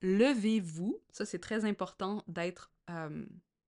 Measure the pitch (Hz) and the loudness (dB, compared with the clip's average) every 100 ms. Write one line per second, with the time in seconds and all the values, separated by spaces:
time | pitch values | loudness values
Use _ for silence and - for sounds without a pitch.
0 | 185 196 254 254 208 220 175 160 185 403 | 2 6 6 6 4 2 0 -4 -4 -4
1 | _ - 208 180 - 226 214 202 180 - | _ -8 -6 -6 -4 -2 0 -2 -6 -6
2 | 190 208 - 170 175 175 - _ - 170 | -6 -6 -8 -6 -6 -6 -18 _ -12 -8
3 | 156 156 - - _ _ | -8 -8 -12 -16 _ _